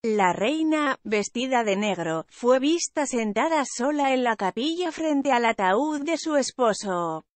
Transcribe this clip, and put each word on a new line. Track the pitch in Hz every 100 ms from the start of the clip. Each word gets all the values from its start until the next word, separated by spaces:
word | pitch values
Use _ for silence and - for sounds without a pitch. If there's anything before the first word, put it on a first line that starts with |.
La | 226 214 185
reina, | 170 214 311 320 311 294 262
vestida | - 214 202 240 262 254
de | 226 196
negro, | 214 180 165 160 -
fue | - 240 262
vista | 277 339 - - 285
sentada | 247 220 208 302 320 262
sola | - 247 294 277 262
en |
la | 240 220
capilla | 202 - 277 330 359
frente | 302 320 285 277
al | 247 233
ataúd | 226 185 202 302 302
de | 285 320
su | 320 294
esposo. | 254 - 240 202 208 180 170 160 _